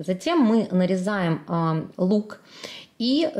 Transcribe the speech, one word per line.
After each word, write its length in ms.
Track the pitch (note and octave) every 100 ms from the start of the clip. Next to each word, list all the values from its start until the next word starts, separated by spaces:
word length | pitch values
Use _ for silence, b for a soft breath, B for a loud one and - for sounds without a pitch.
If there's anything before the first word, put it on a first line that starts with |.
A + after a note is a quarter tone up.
| D#3+
Затем 340 | F#3 D#4 E4+
мы 280 | A3+ A3+ G3+
нарезаем, 680 | F#3 F3+ F#3 F3+ G#3 F3 D#3+ -
э, 360 | F3 E3 D#3+ D#3 -
лук 420 | F3+ G#3+ G#3+ - B B B B B _
и 300 | A#3 C#4 D#4+ -